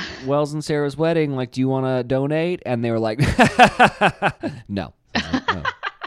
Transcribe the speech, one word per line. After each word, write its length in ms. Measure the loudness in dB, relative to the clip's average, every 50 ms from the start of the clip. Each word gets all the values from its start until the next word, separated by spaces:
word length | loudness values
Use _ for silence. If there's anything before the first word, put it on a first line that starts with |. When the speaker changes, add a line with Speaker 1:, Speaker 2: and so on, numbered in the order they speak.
| -12 -12
Speaker 1:
<laughs> 180 | -12 -10 -4
Speaker 2:
Wells 260 | -2 0 0 0 0 -4
and 120 | -6 -4
Sarah's 320 | -2 -2 0 0 -2 0
wedding. 380 | 0 0 2 2 2 2 0 0
Like, 160 | -4 -4 -4 -2
do 80 | 0
you 80 | 0 0
wanna 340 | 0 0 0 0 0 -2 0
donate?" 580 | 0 0 0 0 0 0 0 0 -2 -4 -4 -4
And 180 | -4 -2 -2 0
they 60 | 0
were 80 | 0 0
like, 180 | 0 -2 0 0
<laughs> 1500 | 0 0 4 4 4 4 6 6 6 6 6 4 4 4 4 2 0 0 0 0 -4 -4 -4 -4 -10 -10 -10 -10 -12 -8
"No." 260 | -6 -6 -6 -8 -12 _ _ _ -6
I 60 | -6
was 120 | -6 -4 -6
like, 120 | -6 -2 -4
"Oh. 140 | -4 -4 -4
Speaker 1:
<laughs> 80 | -8 -8 -8 -10 -12 -12 -12 -16